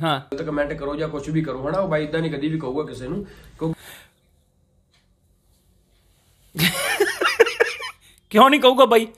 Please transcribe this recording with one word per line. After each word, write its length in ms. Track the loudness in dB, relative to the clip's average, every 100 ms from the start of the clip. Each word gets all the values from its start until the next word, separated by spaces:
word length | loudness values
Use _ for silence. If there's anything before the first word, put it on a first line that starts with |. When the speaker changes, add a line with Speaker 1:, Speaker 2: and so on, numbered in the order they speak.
Speaker 1:
ਹਾਂ। 320 | -4 -4 -6
Speaker 2:
ਗਲਤ 60 | -10
ਕੁਮੈਂਟ 320 | -6 -4 -4
ਕਰੋ 220 | -6 -8
ਜਾਂ 140 | -6 -6
ਕੁਛ 200 | -8 -4
ਵੀ 120 | -4
ਕਰੋ, 280 | -4 -6 -4
ਹਨਾ, 100 | -4
ਉਹ 80 | -2
ਬਾਈ 160 | -4
ਇੱਦਾਂ 160 | -4 -4
ਨਹੀਂ 120 | -4
ਕਦੀ 160 | -4 -4
ਵੀ 120 | -4
ਕਹੂਗਾ 240 | -6 -8
ਕਿਸੇ 240 | -8 -10 -10
ਨੂੰ। 180 | -10 -12 -20 -20 -10
ਕਿਉਂ 140 | -8 -8 -14 -20 -20 _ _ _ _ _ _ _ _ _ _ _ _ _ _ _ _ _ _ _ _ _ _ _ _
Speaker 1:
<laughs> 540 | -2 -2 0 -4 -2 -2 0 -2 2 2 2 -2 -2 -14 -16 _ _ 0
ਕਿਉਂ 200 | 6 8
ਨਹੀਂ 120 | 8
ਕਹੂਗਾ 240 | 4 6
ਬਾਈ? 220 | 6 6 2